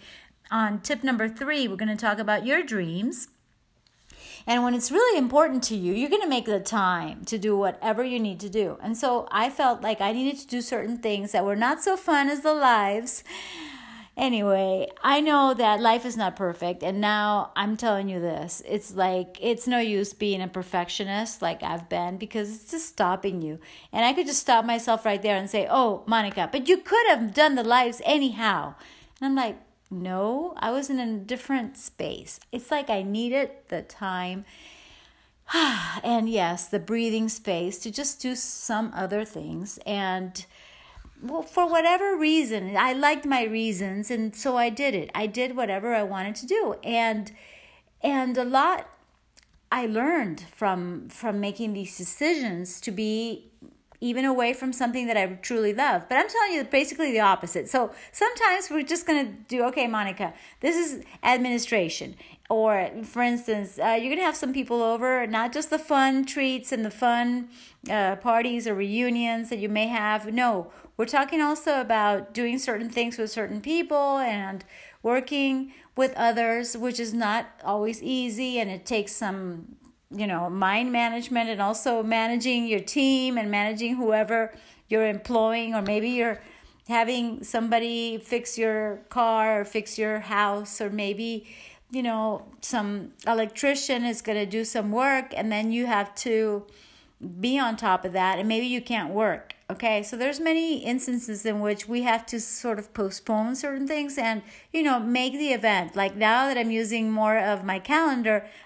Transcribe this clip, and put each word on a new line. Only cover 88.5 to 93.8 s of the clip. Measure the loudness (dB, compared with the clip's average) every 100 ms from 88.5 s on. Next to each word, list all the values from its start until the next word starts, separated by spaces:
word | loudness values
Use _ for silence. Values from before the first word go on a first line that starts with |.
| -2
your | 0 0 -2 -6 -4
car | 0 2 4 4 2
or |
fix | 0 -4 -6 -4
your | -2 -2
house, | -2 2 2 0 -6 -6
or | -4
maybe, | -2 -4 -4 -4 -6 -10 -20 -20 -20 -8
you | -4
know, | -2 0 0 -2 -8 -10
some | -4 -2 -2 -4 -8 -6 0
electrician | 2 0 0 0 0